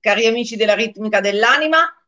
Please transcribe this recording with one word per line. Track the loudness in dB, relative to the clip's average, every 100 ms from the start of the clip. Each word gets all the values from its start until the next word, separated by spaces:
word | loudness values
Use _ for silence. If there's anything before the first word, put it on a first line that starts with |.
cari | 0 0
amici | 0 0 -6 -4
della | 0
Ritmica | 0 -2 -6 -2 -2
dell'Anima. | 0 0 2 2 2 0 0 -4